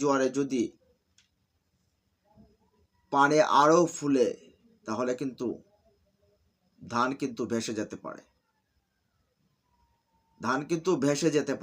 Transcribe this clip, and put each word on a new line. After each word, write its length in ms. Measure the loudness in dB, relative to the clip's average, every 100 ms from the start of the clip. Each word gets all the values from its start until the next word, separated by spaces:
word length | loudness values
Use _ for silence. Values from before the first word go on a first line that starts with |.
জোয়ারে 260 | 0 0 0 -2
যদি 240 | -4 -2 -4 -8 _ _ _ _ _ _ _ _ _ _ _ _ _ _ _ _ _ _ _ _ _ _ -2
পানি 240 | 4 6 6 6 6
আরও 200 | 6 6 4 0
ফুলে, 320 | 0 2 2 -2 -14 _ _ _ -8
তাহলে 240 | -4 -4 -4
কিন্তু 260 | -8 -8 -8 -8 _ _ _ _ _ _ _ _ _ _ _ _
ধান 280 | -6 -2 -2 -2
কিন্তু 200 | -6 -6 -4
ভেসে 220 | -4 -4 -8
যেতে 180 | -8 -10
পারে, 200 | -14 -16 -20 _ _ _ _ _ _ _ _ _ _ _ _ _ _ _ _ _ _ _ _ -10
ধান 180 | -4 -4 -4
কিন্তু 220 | -4 -2 0
ভেসে 260 | 0 0 0 0
যেতে 160 | -2 -4